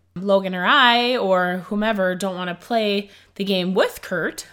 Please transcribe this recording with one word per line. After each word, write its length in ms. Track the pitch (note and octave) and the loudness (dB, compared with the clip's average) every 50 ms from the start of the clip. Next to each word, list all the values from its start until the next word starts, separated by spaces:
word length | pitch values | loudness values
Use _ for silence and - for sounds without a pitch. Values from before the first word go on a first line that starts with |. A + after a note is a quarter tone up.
| _ _ - | _ _ -12
Logan 400 | F3 F#3+ G3+ G3 G3 F#3+ F#3 F#3 | -6 0 2 2 2 2 -2 -4
or 100 | F3+ F3+ | -2 0
I 520 | A3 C#4 C#4+ B3+ A#3+ A#3 A#3+ A#3+ B3 B3+ | 2 4 6 6 6 4 4 2 0 0
or 480 | A#3 G3 F#3+ F#3 F3+ F3+ F3+ F3+ F#3 E3+ | 0 2 2 2 2 2 0 -2 -4 -6
whomever 480 | - G#3+ G#3 G#3+ A3+ A3 G3 F#3 F#3 F3+ | -6 -4 -2 -2 0 0 0 0 0 -2
don't 220 | F3 G3 F#3+ F3+ | -2 -4 -6 -4
wanna 180 | F3 F#3 F3+ - | -4 -6 -6 -8
play 560 | - - - A#3+ A3+ G#3+ G#3 G3+ G3+ G3+ - - - _ _ _ | -8 -6 -4 -2 0 0 0 0 -2 -4 -8 -14 -20 _ _ _
the 100 | - G3 | -6 -2
game 300 | G3 G3 F#3 F3+ F#3 F#3 | -2 0 0 0 0 2
with 260 | A#3 D#4 B4 - - | 2 0 0 -2 -8
Kurt, 440 | - - F#3 E3 F3+ D#4+ - - - - | -10 -6 -4 -4 -4 -4 -6 -10 -14 -18